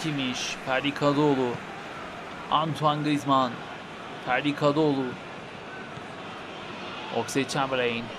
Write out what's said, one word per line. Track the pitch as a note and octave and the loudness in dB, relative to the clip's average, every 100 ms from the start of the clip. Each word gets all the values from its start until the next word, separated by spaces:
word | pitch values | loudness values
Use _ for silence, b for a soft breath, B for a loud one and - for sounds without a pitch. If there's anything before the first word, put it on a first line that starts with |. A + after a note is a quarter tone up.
Kimmich, | D#3 C#3+ C3 B2 - - - | -2 0 0 -2 -4 -4 0
Ferdi | C3 C3+ | 0 2
Kadıoğlu, | C#3 C#3+ C#3 D3+ C3+ B2 A#2 - - - - - - - - - | 2 4 6 6 6 4 0 -6 -10 -10 -10 -10 -10 -10 -10 0
Antoine | C#3+ D#3+ C#3+ D3+ D3 | 2 2 2 2 4
Griezmann, | D3 C#3+ C#3 C3+ B2+ A#2 - - - - - - - | 2 2 4 4 4 0 -8 -10 -10 -12 -10 -8 0
Ferdi | B2+ C#3+ C#3+ | 2 2 4
Kadıoğlu, | D3 C#3+ D#3 C#3 B2+ B2 - - - - - - - - - - - - - - - - - - - A#2+ | 4 6 6 4 0 -4 -10 -12 -12 -12 -12 -10 -10 -10 -10 -10 -10 -10 -10 -10 -10 -8 -8 -8 -4 -2
Oxlade-Chamberlain | A2 C#3+ C3 D3+ C3+ C3 B2 A#2 A#2 | 0 0 0 0 0 2 2 0 -4